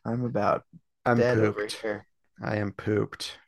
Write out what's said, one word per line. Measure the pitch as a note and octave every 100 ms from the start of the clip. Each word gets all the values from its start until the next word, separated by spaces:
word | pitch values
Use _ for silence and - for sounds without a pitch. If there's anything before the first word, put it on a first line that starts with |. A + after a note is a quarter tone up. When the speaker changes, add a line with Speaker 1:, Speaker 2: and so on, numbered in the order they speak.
| A#2
Speaker 1:
I'm | A#2+
about | B2 A2 G2+ - - - _ _ B2+
Speaker 2:
I'm | A#2+
Speaker 1:
dead | A#2 A#2
over | G#2+ G#2
Speaker 2:
pooped. | G#2+
Speaker 1:
here. | - A2 G#2 - _ _ -
Speaker 2:
I | - G#2+
am | G2+
pooped | - - G#2 G#2+ - - -